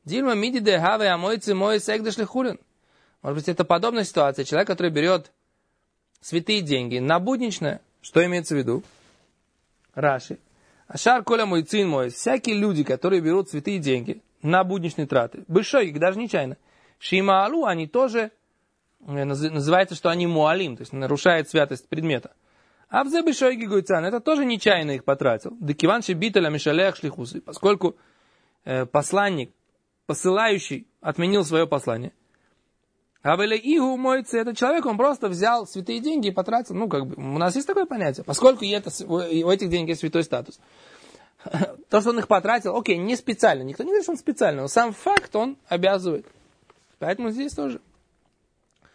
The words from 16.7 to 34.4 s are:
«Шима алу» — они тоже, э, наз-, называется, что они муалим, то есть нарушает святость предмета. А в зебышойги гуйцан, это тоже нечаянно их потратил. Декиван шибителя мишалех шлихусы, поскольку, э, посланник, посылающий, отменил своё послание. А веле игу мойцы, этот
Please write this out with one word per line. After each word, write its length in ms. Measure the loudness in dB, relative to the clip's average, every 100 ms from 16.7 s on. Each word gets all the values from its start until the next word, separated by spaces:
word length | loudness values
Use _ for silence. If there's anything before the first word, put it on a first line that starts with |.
| _ _ _
«Шима 440 | -2 2 4 4
алу» — 220 | 4 0 0
они 220 | -2 -2
тоже, 440 | 0 0 0 -4 _ _ _ _ _ _ _ -8
э, 180 | -4
наз-, 260 | -2 -2 -4
называется, 460 | -2 2 2 2 0
что 140 | -2
они 180 | 0 0
муалим, 500 | 2 2 2 -2 -8
то 40 |
есть 120 | -12
нарушает 560 | -6 -2 2 4 4 2
святость 400 | 0 0 -2 -8
предмета. 420 | -4 -2 -2 -4 _ _ _ _ _ -4
А 160 | -2
в 60 | 0
зебышойги 560 | 2 0 2 2 0 0
гуйцан, 400 | 0 2 0 0
это 140 | -2
тоже 240 | 0 2 2
нечаянно 460 | 2 2 2 2
их 120 | -2
потратил. 540 | 0 2 2 0 -4 -8
Декиван 440 | -4 2 2 2
шибителя 460 | 0 -2 2 2 2
мишалех 460 | 0 0 2 2 0
шлихусы, 460 | -6 -8 -10 -12
поскольку, 560 | -14 0 2 2 0 -4 _ _ _ _ _ _
э, 220 | -6 -4 0
посланник, 640 | 0 2 2 2 -2 -6 _ _ _ _ _ -8
посылающий, 840 | -2 0 2 2 0 -2 -10 -12 _
отменил 420 | -6 -2 2 2
своё 240 | 2 2 2
послание. 460 | 0 -2 -6 -6 -16 _ _ _ _ _ _ _ _ _ _
А 120 | 0 2
веле 220 | 2 0
игу 400 | 2 2 2 0
мойцы, 420 | 0 -2 -2
этот 160 | -4